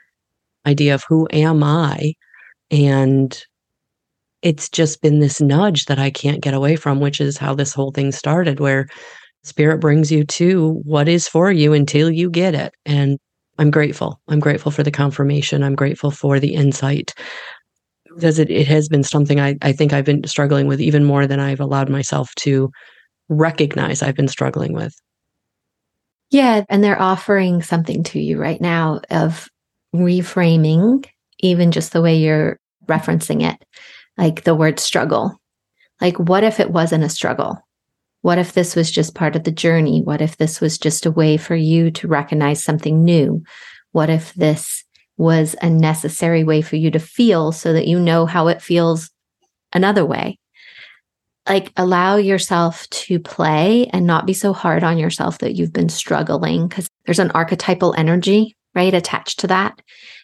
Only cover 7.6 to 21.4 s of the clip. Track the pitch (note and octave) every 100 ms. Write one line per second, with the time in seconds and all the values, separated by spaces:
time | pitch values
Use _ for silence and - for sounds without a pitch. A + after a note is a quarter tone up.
7.6 | C#3+ - C3+ C#3+ C#3 C3+ C#3+ D#3+ E3+ C#3
8.6 | C#3+ C3+ C3+ - - - - _ - -
9.6 | D3+ D#3 D#3+ D3+ D3+ D#3 D3 - F3 F#3+
10.6 | D#3+ D#3+ D3 D3+ D3 F3 - D#3+ F#3 F3+
11.6 | D3 D3+ C#3+ D3 D#3+ D#3+ F3 E3+ F#3 D3
12.6 | - - - C#3+ C#3 C#3 - _ _ -
13.6 | D3 D3+ D3 - - - - D3+ D3 C#3+
14.6 | - D3 D3 C#3+ C#3+ C#3 C#3 C#3+ C#3+ C#3+
15.6 | C#3 C#3 C#3 - C#3+ C#3+ - C#3 C#3+ D#3
16.6 | C#3 C3+ C3+ C#3+ - - - - - -
17.6 | _ _ _ _ _ E3+ E3 D#3 D#3 E2+
18.6 | C#3 D#3 D3+ D3+ C3+ D3+ D3 C#3+ C#3 C#3+
19.6 | C#3+ C3+ D3 C#3+ C#3 D3 D3 - C#3+ C#3+
20.6 | C#3 C#3 D#3 D3 D3 C#3+ C#3 C#3